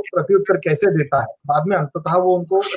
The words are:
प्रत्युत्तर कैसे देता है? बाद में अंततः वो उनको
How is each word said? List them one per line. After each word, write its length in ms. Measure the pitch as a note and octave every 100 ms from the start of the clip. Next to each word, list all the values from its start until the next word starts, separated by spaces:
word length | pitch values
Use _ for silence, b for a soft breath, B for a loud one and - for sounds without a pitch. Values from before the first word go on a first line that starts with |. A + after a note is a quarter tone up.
| -
प्रत्युत्तर 500 | F3+ - G3 G3 E3+
कैसे 320 | E3+ D3+ G3
देता 300 | D#3+ C#3+ C#3
है? 60 | C3 - -
बाद 200 | D3 E3+
में 100 | F#3+
अंततः 400 | D3 E3+ D#3+ F3
वो 200 | F#3 F3+
उनको 240 | E3+ F#3+ -